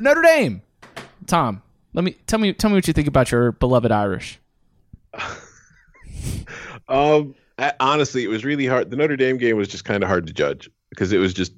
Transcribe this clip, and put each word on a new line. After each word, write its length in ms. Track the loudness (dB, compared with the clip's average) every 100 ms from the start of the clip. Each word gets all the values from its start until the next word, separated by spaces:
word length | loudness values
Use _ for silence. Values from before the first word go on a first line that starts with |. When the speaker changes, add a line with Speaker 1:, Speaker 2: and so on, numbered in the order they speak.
Speaker 1:
Notre 200 | 2 4
Dame? 400 | 6 6 2 -4 -12 _ -20 -20 -20 -16 -2
Tom, 360 | 0 0 -4 -12 _ _
let 100 | -4
me, 80 | -4 -4 -2
tell 120 | 0
me, 140 | 0
tell 160 | 0 2
me 80 | 2
what 100 | 2
you 60 |
think 160 | 0 2
about 220 | 2 2
your 220 | 2 0
beloved 380 | 0 2 2 2
Irish. 480 | 0 0 -4 -8 -18 _ _ _ _ _ -20 _
Speaker 2:
<laughs> 40 | -14 -12 -14 -18 -20 _ _ _ _ -20 -12 -10 -10 -12 -16 -18 -16 -4
Um, 440 | 0 4 2 0 -10 _ -6
I, 160 | -4 0
honestly, 440 | 2 2 0 -2
it 40 | -4
was 180 | -4 -4
really 200 | -2 0
hard. 240 | 0 -2
The 60 | -2
Notre 200 | -2 0
Dame 200 | 0 0
game 220 | 0 0
was 100 | -2
just 160 | -6
kinda 220 | -4 -2 0
hard 200 | 0 -2
to 60 |
judge 380 | -2 -2 -4 -12 _ _ -4
'cause 160 | 0
it 60 | 2
was 160 | 0
just, 180 | 0 -6